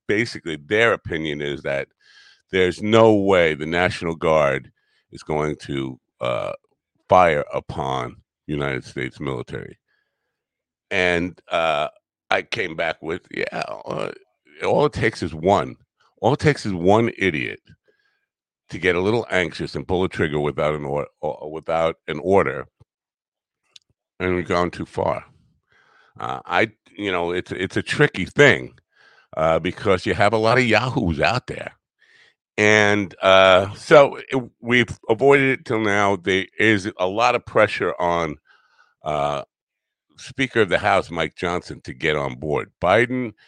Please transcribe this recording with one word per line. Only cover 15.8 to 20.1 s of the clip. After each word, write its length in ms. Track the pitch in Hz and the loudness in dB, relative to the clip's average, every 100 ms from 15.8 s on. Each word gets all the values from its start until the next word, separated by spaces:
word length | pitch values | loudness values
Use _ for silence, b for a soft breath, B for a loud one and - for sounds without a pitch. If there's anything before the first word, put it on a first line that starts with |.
| _ _ _ _ | _ _ _ _
All 140 | 107 | 0
it 40 | 147 | 2
takes 260 | 156 135 | 0 0
is 80 | 110 | -4
one 380 | 92 87 107 117 - | 0 4 4 2 0
idiot 420 | 92 76 57 50 _ - _ _ _ _ _ _ _ _ _ | -2 -2 -6 -10 _ -20 _ _ _ _ _ _ _ _ _
to 100 | 92 | -2
get 160 | 90 | 0
a 60 | 87 | 2
little 260 | 95 117 73 | 0 0 -2
anxious 440 | 92 85 - 76 | -2 -2 -4 -8
and 140 | - 67 | -8 -4
pull 160 | 90 | -2
a 40 | |
trigger 300 | 92 | -2